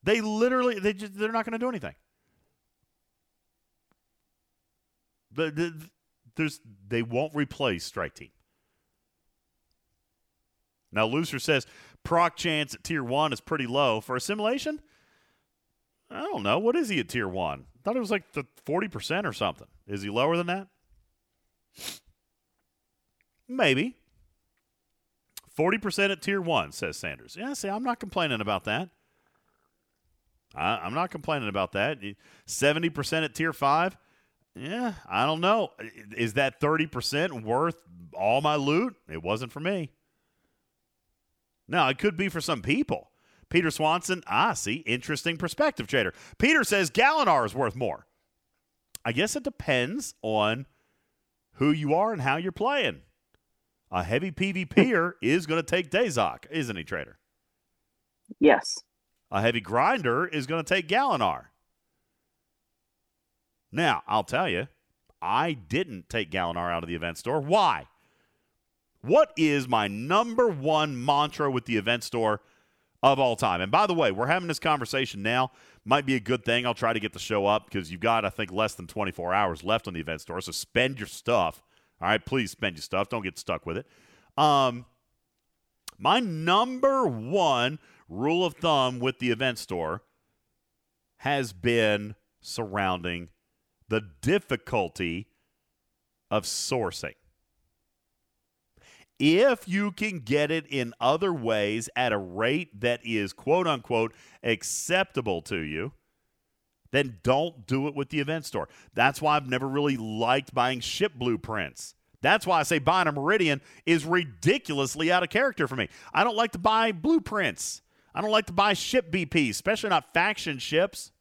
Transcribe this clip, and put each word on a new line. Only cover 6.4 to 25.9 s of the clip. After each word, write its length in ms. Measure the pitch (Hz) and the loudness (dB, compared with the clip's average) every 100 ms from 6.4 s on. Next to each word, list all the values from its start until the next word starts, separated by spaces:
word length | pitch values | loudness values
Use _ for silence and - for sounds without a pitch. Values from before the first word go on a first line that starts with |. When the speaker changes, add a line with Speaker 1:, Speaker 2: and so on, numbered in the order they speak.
| 156 - 113 98 98 | -6 -6 -20 -20 -6
Speaker 1:
they 160 | 117 | -4
won't 320 | 117 117 156 | -2 -2 -4
replace 500 | 147 143 - 135 90 | -4 -4 0 0 0
Strike 300 | - - 82 | -4 -6 -8
Team. 160 | - 71 _ _ _ _ _ _ _ _ _ _ _ _ _ _ _ _ _ _ _ _ _ _ _ _ _ _ | -8 -20 _ _ _ _ _ _ _ _ _ _ _ _ _ _ _ _ _ _ _ _ _ _ _ _ _ _
Now, 140 | 98 110 | 0 2
Lucer 320 | 135 165 139 | 2 -2 -4
says, 280 | - 143 - - - - | 2 0 0 -18 -20 -16
"Proc 320 | - 170 170 - | 0 2 2 0
chance 380 | 175 156 143 | -2 -2 -2
at 100 | - | -8
tier 180 | - 160 | -6 -4
one 300 | 123 135 156 | -2 0 0
is 80 | 127 | -2
pretty 260 | - 156 127 | -6 -4 -2
low. 340 | 131 139 110 | 2 2 2
For 140 | - 127 | -2 -6
assimilation, 640 | - 214 214 262 311 302 - _ _ _ _ _ _ _ _ _ _ _ _ | -4 -2 -2 -2 -4 -8 -12 _ _ _ _ _ _ _ _ _ _ _ _
I 120 | - | -12
don't 200 | 330 381 | -8 -4
know. 160 | 101 131 | 0 2
What 180 | 220 302 | 2 0
is 120 | 269 | 0
he 120 | 175 | -2
at 80 | 101 | -2
tier 200 | 123 101 | -2 -2
one? 380 | 92 85 71 65 _ | -2 -4 -4 -12 _
I 20 | |
thought 140 | - 247 | -4 -4
it 40 | |
was, 100 | 214 | -2
like, 220 | 208 - | -4 -4
the 120 | - 135 _ | -10 -10 _
forty 240 | - 160 208 | -4 -2 -2
percent 380 | 117 - 170 202 | -6 -4 -4 -4
or 60 | |
something. 340 | 107 101 76 - _ _ | -2 -4 -4 -14 _ _
Is 160 | 101 | -8
he 60 | 101 | -4
lower 280 | 107 139 170 | 0 2 0
than 100 | 175 | -2
that?" 220 | 185 196 _ _ _ _ _ _ _ _ _ _ - - - _ _ _ _ _ _ _ _ _ _ _ _ _ _ _ | -6 -8 _ _ _ _ _ _ _ _ _ _ -16 -14 -14 _ _ _ _ _ _ _ _ _ _ _ _ _ _ _
Maybe. 480 | 254 190 131 214 - _ _ _ _ _ _ _ _ _ _ _ _ _ - _ | 0 2 2 0 -6 _ _ _ _ _ _ _ _ _ _ _ _ _ -20 _
"Forty 260 | - 165 208 | -2 0 2
percent 360 | 208 | -2